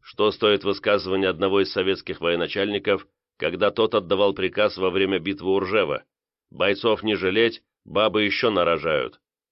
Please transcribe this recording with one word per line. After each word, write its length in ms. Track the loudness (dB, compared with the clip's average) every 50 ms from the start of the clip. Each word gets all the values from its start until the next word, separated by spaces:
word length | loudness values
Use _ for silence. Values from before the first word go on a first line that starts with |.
Что 300 | _ -18 -4 -2 0 0
стоит 320 | 0 2 2 2 2 2 0
высказывание 640 | -2 -4 -2 0 0 0 0 0 -2 -2 0 0 0
одного 320 | 0 0 0 2 2 2
из 100 | 2 2
советских 500 | 0 -2 0 0 -2 -2 -4 -10 -10 -4
военачальников, 840 | -2 -2 0 0 -2 -4 -2 -4 -4 -2 -4 -4 0 0 -2 -2 -2 _ _ _ _ _ _ _
когда 320 | -4 -4 0 0 0 0
тот 240 | 2 2 0 2 2
отдавал 400 | -2 0 0 0 2 2 2 2
приказ 420 | 0 -4 -4 0 0 0 0 0
во 140 | 0 -2 0
время 300 | 2 2 0 2 0 -2
битвы 300 | -2 -4 -6 -4 -2 0
у 80 | 0 0
Ржева: 440 | 0 0 0 0 0 0 -2 -6 -8 _ _ _ _ _ _ _ _ _
«Бойцов 520 | -6 -2 0 0 0 0 0 0 0 0
не 120 | 0 -2 -2
жалеть, 480 | 0 0 0 2 2 2 2 0 -6 _ _ _ _ _
бабы 400 | -4 0 0 0 2 2 0 0
еще 260 | 0 0 0 0 0
нарожают». 720 | 2 2 2 2 0 0 0 0 0 0 -2 -4 -10 _ _ _ _ _ _ _